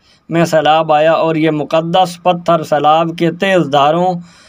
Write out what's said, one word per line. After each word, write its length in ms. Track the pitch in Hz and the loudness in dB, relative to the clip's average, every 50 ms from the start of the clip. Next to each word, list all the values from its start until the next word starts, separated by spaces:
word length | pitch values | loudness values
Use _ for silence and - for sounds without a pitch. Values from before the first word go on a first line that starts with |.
| _ _ _ _ _ - | _ _ _ _ _ -4
में 140 | 160 170 170 | -2 -2 0
सैलाब 440 | 165 160 160 147 147 156 160 160 156 | 2 0 0 2 2 2 2 2 0
आया 220 | 151 151 156 160 160 | 0 2 2 2 2
और 220 | 120 156 165 160 | 2 0 0 -2
ये 140 | 156 156 160 156 | 0 0 -2 -2
मुक़द्दस 640 | 151 139 - - 160 165 165 170 185 185 175 175 - - | -2 -4 -2 -2 -2 -2 0 0 0 0 0 -2 -4 -2
पत्थर 380 | 180 180 175 175 - 170 160 151 | -2 -2 -2 0 -2 -2 -2 0
सैलाब 500 | - 156 143 143 151 156 - - 165 165 | -2 -2 0 2 2 2 2 0 -2 -4
के 140 | 170 170 165 170 | -2 -2 -2 -2
तेज़ 360 | 170 202 196 190 175 156 135 | -2 -2 0 0 0 0 2
धारों 380 | 139 139 139 147 160 175 180 185 180 175 - - - - - | 2 2 2 2 2 0 0 -2 -4 -6 -8 -16 -20 -20 -20